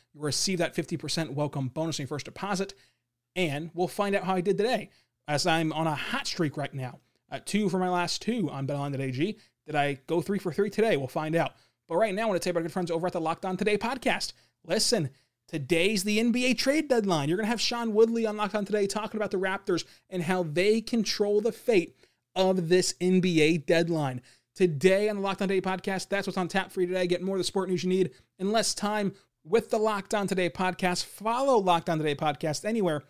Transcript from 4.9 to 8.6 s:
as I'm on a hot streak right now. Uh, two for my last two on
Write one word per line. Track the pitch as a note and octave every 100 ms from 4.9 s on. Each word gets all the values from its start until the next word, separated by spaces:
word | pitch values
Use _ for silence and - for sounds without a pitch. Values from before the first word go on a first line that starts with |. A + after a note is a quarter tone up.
| _ _ _ -
as | D3 F3+
I'm | D#3+ D#3
on | D#3 D#3+
a | C#3+
hot | - C4 C4+
streak | - D#3+ C#3
right | C#3
now. | C#3 B2+ - _ _ -
Uh, | C#3 -
two | G3+ G#3
for | F#3
my | F3+
last | F3+ E3+ -
two | - A#3+ E3
on | C#3